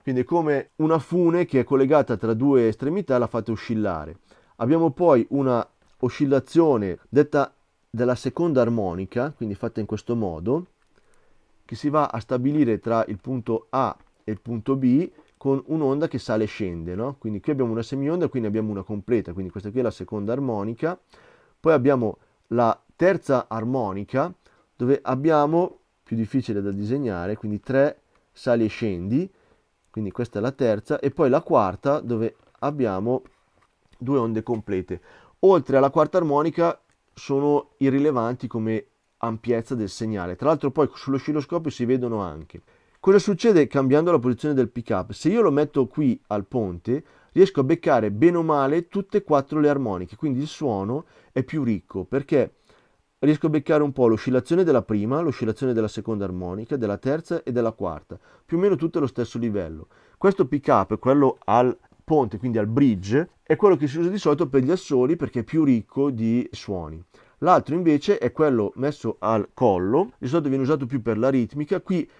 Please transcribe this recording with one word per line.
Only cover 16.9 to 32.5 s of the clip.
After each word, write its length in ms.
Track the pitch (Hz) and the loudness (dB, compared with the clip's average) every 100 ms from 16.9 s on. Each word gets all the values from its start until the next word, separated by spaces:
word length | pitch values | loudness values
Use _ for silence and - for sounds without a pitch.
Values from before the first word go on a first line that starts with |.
| 90 | -6
no? 200 | 127 139 | -8 -8
Quindi 200 | 110 104 | -8 -6
qui 120 | - | -4
abbiamo 200 | 139 120 | -2 -2
una 120 | 113 | -2
semionda, 440 | 113 135 139 175 160 | -6 -6 -4 -2 -2
qui 120 | 131 | -2
ne 80 | 107 | -2
abbiamo 240 | 107 107 | -2 -4
una 120 | 101 | -6
completa, 500 | 95 104 98 117 90 | -8 -10 -2 -2 -2
quindi 180 | 87 92 | -10 -10
questa 180 | 101 104 | -10 -6
qui 100 | 120 | -4
è 20 | |
la 80 | 120 | -4
seconda 400 | - 92 107 101 | -4 -10 -6 -4
armonica. 680 | 127 135 107 101 117 156 185 _ - _ _ _ _ | -4 -2 -4 -6 -4 -6 -6 _ -20 _ _ _ _
Poi 140 | 160 | 2
abbiamo 440 | 151 127 131 110 - _ _ _ | 4 4 2 0 -4 _ _ _
la 320 | 117 117 - _ _ | 2 2 0 _ _
terza 520 | 175 180 - 127 - | 2 2 0 -2 -2
armonica, 840 | 113 113 131 104 95 101 131 165 180 _ _ _ _ | -6 -4 -2 -4 -6 -4 -2 -2 -6 _ _ _ _
dove 240 | 123 139 | 0 0
abbiamo, 800 | - 127 156 156 147 165 185 - _ _ | 0 0 2 4 4 2 0 -6 _ _
più 120 | _ 113 | _ -4
difficile 460 | 110 135 117 101 | -2 -2 -2 -4
da 100 | 101 | -4
disegnare, 640 | 98 104 135 127 90 90 107 | -4 -4 -2 -2 -4 -6 -6
quindi 240 | 107 104 | -6 -8
tre 420 | - 131 147 - _ _ _ | -2 2 2 -2 _ _ _
sali 340 | - 131 120 110 | -8 0 2 0
e 20 | |
scendi, 640 | - 113 90 95 127 190 _ _ _ _ _ _ | -2 -6 -4 -2 -2 -2 _ _ _ _ _ _
quindi 200 | - 104 | -8 -8
questa 280 | 104 120 104 | -6 -8 -4
è 20 | |
la 100 | 117 | -6
terza, 480 | 139 123 104 - 151 | -2 0 0 -2 -2
e 120 | 139 | -2
poi 180 | - 143 | 0 2
la 120 | 143 | 2
quarta 580 | - 147 98 92 139 147 | 2 2 2 -2 -2 -2
dove 360 | - 117 110 _ _ | -2 -4 -4 _ _